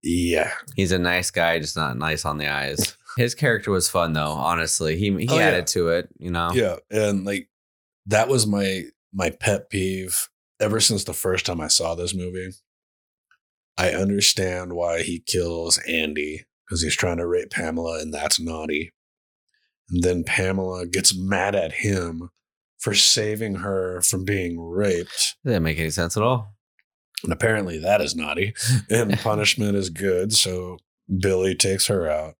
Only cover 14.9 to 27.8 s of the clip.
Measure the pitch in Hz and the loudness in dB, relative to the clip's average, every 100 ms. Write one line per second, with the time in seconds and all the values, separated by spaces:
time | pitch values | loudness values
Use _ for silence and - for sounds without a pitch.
14.9 | 82 80 85 - 92 85 82 82 - - | 0 -2 -6 -2 -2 0 -4 0 -2 0
15.9 | 82 78 76 76 78 - _ - 87 78 | -2 -2 -4 -6 -8 -16 _ -8 -4 -2
16.9 | - 90 85 85 87 - - 80 82 82 | 0 0 -2 0 -2 -2 -4 -4 -4 -4
17.9 | 80 78 73 76 - 82 80 78 76 80 | -6 -6 -6 -2 -2 -2 -6 -4 -4 -4
18.9 | _ _ _ _ _ _ _ _ _ _ | _ _ _ _ _ _ _ _ _ _
19.9 | 90 90 90 80 - 95 95 92 92 87 | 0 2 0 -2 0 0 0 -2 -6 -4
20.9 | 92 90 92 95 98 98 101 82 - 104 | 0 0 0 0 0 2 0 -2 -2 0
21.9 | 98 85 82 87 _ _ _ _ _ - | 0 -2 -6 -12 _ _ _ _ _ -2
22.9 | 101 - - 107 107 110 95 98 95 92 | 4 4 4 0 -2 -4 -4 -2 -2 -2
23.9 | 90 90 92 92 101 90 85 82 87 101 | 0 0 0 0 0 0 -6 -4 0 2
24.9 | 87 87 - - - 135 104 80 78 80 | 2 -2 -2 -2 -2 0 2 2 0 -2
25.9 | 78 85 - 110 127 107 - _ _ _ | 0 0 2 2 2 -2 -16 _ _ _
26.9 | _ _ - 85 82 113 110 95 80 | _ _ -8 -4 0 2 2 0 -4